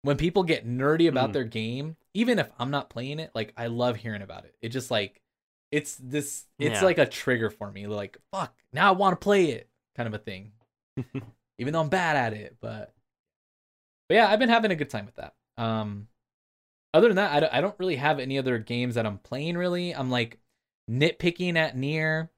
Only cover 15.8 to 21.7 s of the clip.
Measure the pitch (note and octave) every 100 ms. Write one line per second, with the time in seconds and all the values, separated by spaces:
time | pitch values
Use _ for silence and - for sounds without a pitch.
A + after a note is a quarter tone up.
15.8 | G#2+ G2+ G#2 _ _ _ _ _ _ _
16.8 | _ D#3+ A3+ F#3 G3 D3 - D3 F3+ -
17.8 | F#3 C#3 C#3+ D3 B2+ C3+ C3 A#2+ A2 A#2+
18.8 | B2 A#2+ A2 G2 _ B2+ D#3 F3 F3+ F3
19.8 | F3 C#3 B2+ B2 A#2 - _ _ _ _
20.8 | - A#2+ D#3 - F3 F3 F3+ E3 D#3